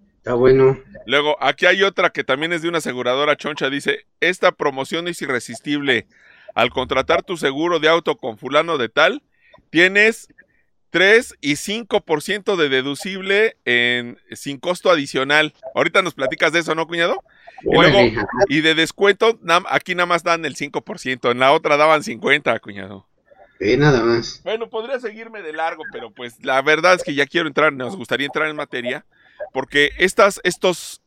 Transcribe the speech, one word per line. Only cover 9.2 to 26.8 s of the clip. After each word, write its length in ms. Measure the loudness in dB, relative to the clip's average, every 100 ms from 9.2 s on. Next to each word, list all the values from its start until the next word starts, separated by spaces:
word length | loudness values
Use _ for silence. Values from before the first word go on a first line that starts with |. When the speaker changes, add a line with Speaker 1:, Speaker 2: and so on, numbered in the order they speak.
| -10 _ _ _ _
Speaker 2:
tienes 580 | 2 4 4 2 0 -10 _ _ _ _ _ _
tres 460 | 0 4 4 2 -6
y 160 | -4 -4
cinco 440 | -4 -8 -2 -4
por 200 | 0 -2
ciento 360 | -2 -6 -2 0
de 100 | 2
deducible 880 | 2 -2 -6 -8 -8 -2 2 2 -2
en, 540 | 0 2 2 0 -4 -14 _
sin 260 | -14 -10 -8
costo 320 | -6 -2 2
adicional". 640 | 2 2 0 2 2 2 -4 -8 -2
Ahorita 260 | 0 0
nos 120 | -2
platicas 380 | -4 -6 0 0
de 80 | 0
eso, 160 | -2 -4
¿no, 120 | -4
cuñado? 360 | -2 -2 -2 -8 _ -20 -10
Y 160 | 0 4
Speaker 1:
Órale, 340 | 6 6 4
Speaker 2:
luego, 80 | 0
Speaker 1:
ajá. 260 | -6 -2 0
Speaker 2:
y 100 | 2
de 140 | 2 2
descuento, 640 | 0 2 2 4 0 0
nam-, 220 | 0 0 0
aquí 260 | -4 -2 -2
nada 120 | 0
más 160 | 0
dan 200 | 0 -2
el 140 | -4 -8
cinco 240 | -8 -8
por 180 | -10 -10
ciento. 320 | -8 -4 -2
En 80 | 2
la 140 | 4
otra 240 | 4 2 2
daban 260 | 4 2
cincuenta, 560 | 0 -6 0 0 0 -4
cuñado. 480 | -6 -14 -16 -18 -20 _ _ _ -20 _
Speaker 1:
Ve 180 | 0 4
nada 260 | 4 4
más. 380 | 2 0 -2 -12
Speaker 2:
Bueno, 260 | -8 -8 -8
podría 300 | -10 -8 -8
seguirme 420 | -8 -14 -16 -16
de 120 | -12
largo, 300 | -6 -6 -6 -12
pero 220 | -14 -16
pues 320 | -14 -14 -10
la 180 | -2 0
verdad 340 | 4 4